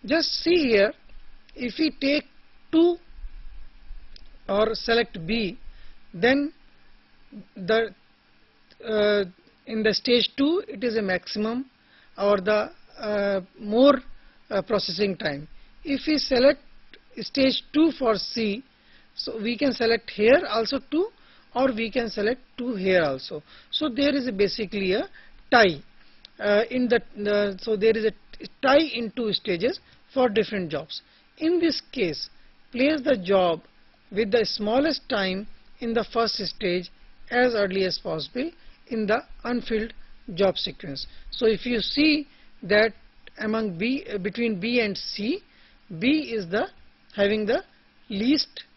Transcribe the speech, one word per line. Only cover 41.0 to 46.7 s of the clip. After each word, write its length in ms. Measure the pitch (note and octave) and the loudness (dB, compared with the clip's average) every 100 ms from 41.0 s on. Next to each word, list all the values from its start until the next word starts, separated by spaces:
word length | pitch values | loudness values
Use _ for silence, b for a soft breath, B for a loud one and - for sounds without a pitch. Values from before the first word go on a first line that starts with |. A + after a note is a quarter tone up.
| - b b | -12 b b
So 160 | - A3 | 0 0
if 200 | G#3 B3 | 0 -2
you 140 | A#3+ | -2
see 480 | - - D#4 D4+ C#4+ b b - | -2 2 4 2 -2 b b -16
that 300 | F3+ G#3 A3 - - - - - | 2 4 4 0 -20 -20 -20 -8
among 380 | A3 A3 A3 E3 | -2 -2 -2 -2
B, 300 | A3 C4+ - | -2 -2 -4
uh, 60 | G#3 | -6
between 420 | F#3 G3 A#3 G3+ | -6 -2 -2 -2
B 200 | G#3+ A#3+ | 0 0
and 160 | G#3+ F#3+ | 0 -4
C, 440 | - - G#3 F#4 _ b b b _ D#3+ | -8 -6 -4 -4 _ b b b _ -2
B 340 | A3+ D#4 C4 | 2 2 0
is 160 | A3+ E3+ | -6 -4
the 200 | G3 F4 | -4 -4